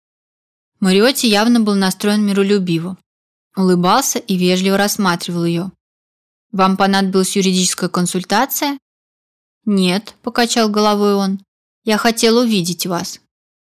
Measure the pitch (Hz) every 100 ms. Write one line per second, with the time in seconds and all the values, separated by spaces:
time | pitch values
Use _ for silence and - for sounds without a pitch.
0 | _ _ _ _ _ _ _ _ 190 190
1 | 233 269 240 202 226 240 208 202 190 -
2 | 208 214 208 196 196 208 180 165 175 185
3 | _ _ _ _ _ - 185 180 180 226
4 | 269 240 - 190 180 185 190 196 202 208
5 | 196 175 - 175 170 170 190 - _ _
6 | _ _ _ _ _ 190 190 190 196 196
7 | 196 190 185 202 190 185 180 - 180 180
8 | 175 185 180 202 269 - 285 277 _ _
9 | _ _ _ _ _ _ - 202 185 185
10 | - - - 233 240 240 220 208 214 208
11 | 208 202 196 190 - _ _ _ - 214
12 | 233 226 226 233 247 208 170 170 185 175
13 | 190 - _ _ _ _